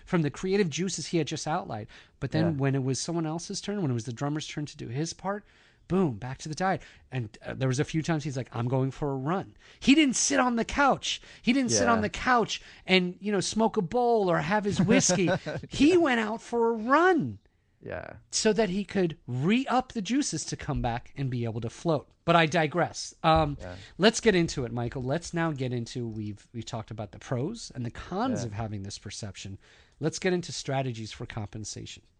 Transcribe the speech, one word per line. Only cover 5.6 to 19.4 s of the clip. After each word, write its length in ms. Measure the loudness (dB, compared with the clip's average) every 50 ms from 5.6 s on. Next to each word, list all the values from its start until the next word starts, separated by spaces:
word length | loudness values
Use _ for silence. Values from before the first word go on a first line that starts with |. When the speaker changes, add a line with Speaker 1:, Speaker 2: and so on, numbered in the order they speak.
| _ _ _ _ _
Speaker 1:
boom, 320 | 0 2 2 2 2 0 -4
back 180 | -8 -10 -10
to 140 | -10 -10 -8
the 40 | -4
diet. 280 | -2 0 0 0 -2 -4 -10 -20 -20 -16 _
And, 280 | -6 -6 -6 -6 -10 -12 -12
uh, 80 | -10 -4
there 140 | -2 0 0
was 120 | 2 2
a 40 | 0
few 180 | 0 -2 -2 0
times 200 | 0 -2 -2 -2
he's 120 | -4 -6
like, 140 | -6 -8 -6 -4
"I'm 160 | -4 -2 0
going 220 | 0 0 0 -2
for 200 | -2 -4 -4 -4 -2
a 40 |
run." 400 | -2 -2 -2 -2 -2 -4 -6 -12 -20 -20 -20 -18 _
He 140 | 4 6 6
didn't 220 | 8 6 4 2
sit 220 | 0 0 2 2 2
on 180 | 2 2 2
the 80 | 0 -2
couch. 580 | -2 0 2 4 4 4 2 0 -4 -6 -6 -8 -14 -20 -2
He 120 | 2 2 4
didn't 160 | 4 2 2
sit 140 | 2 4 4
Speaker 2:
Yeah. 80 | 4 4
Speaker 1:
on 100 | 4 2
the 80 | 0
couch 500 | -2 -2 0 2 4 4 2 0 -2 -6 -10 -14 -20 -14 0
and, 320 | 2 4 4 4 2 -2 -4
you 120 | -2 0 0
know, 80 | 0
smoke 380 | 0 0 2 2 2 2 2 0
a 20 |
bowl 480 | 0 0 0 2 4 4 4 4 4 4
or 100 | 2 2
have 240 | 2 2 0 0 2
his 180 | 2 2 2 4
whiskey. 480 | 6 6 6 6 4 4 4 4 2 2 0 -2 -6
Speaker 2:
<laughs> 180 | -8 -8 -8 -8
Speaker 1:
He 220 | 2 4 6 6 8
Speaker 2:
Yeah. 40 |
Speaker 1:
went 240 | 6 6 4 2 2
out 220 | 0 -2 -4 -6 -8
for 260 | -4 0 2 2 2
a 40 | 2
run. 680 | 0 2 2 4 6 6 6 6 4 2 0 -4 -8 -14 _ _ _ _ _ _ _
Speaker 2:
Yeah. 340 | -12 -10 -10 -8 -10 -12 -14 -16 -14 _ -4
Speaker 1:
So 200 | 0 2 2 4
that 160 | 4 2 0
he 160 | 0 -2 -4
could 320 | -2 0 0 0 0 0 -4 _
re-up 640 | -6 -4 0